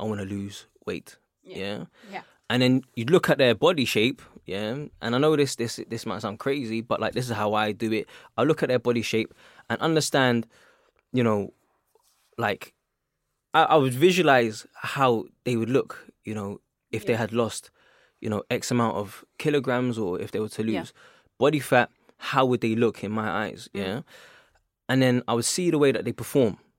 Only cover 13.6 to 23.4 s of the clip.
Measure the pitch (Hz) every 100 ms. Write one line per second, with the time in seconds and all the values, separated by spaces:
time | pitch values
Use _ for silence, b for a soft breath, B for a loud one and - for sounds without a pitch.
13.6 | 156 156 135 123 180 180 151 127 117 107
14.6 | - - - 143 131 113 - _ 123 117
15.6 | 113 131 - - - _ 107 107 101 -
16.6 | _ _ _ 110 - 113 107 117 110 -
17.6 | - b b b b _ 110 104 - 117
18.6 | - 123 113 92 101 - - - 151 147
19.6 | 131 123 127 110 92 90 104 104 107 -
20.6 | 110 92 82 b b b b - 135 151
21.6 | - 127 110 _ _ _ - 139 131 123
22.6 | 113 113 113 - 98 107 107 92